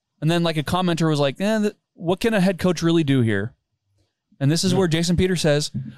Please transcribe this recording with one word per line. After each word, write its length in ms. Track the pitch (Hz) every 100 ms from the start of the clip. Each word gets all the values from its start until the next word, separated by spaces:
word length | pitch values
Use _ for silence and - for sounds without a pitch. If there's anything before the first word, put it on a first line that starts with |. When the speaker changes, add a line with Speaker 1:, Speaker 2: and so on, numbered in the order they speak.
| _ _
Speaker 1:
And 100 | 156
then, 120 | 170
like, 140 | 170 160
a 60 |
commenter 460 | 139 180 185 165 165
was 100 | 151
like, 200 | 143 131
"Eh, 180 | 196 220
th-, 140 | 208 - _
what 260 | _ 165 190
can 120 | 226
a 60 | 220
head 180 | 185 180
coach 240 | 185 175
really 220 | 165 170
do 160 | 151 135
here?" 340 | 113 101 107 - _ _ _ _ _ _ _ _
And 100 | 139
this 140 | 160
is 80 | 185
Speaker 2:
Yeah. 60 | 180
Speaker 1:
where 100 | 185
Jason 280 | 160 170 165
Peter 200 | 185 180
says, 340 | 160 147 147 139 135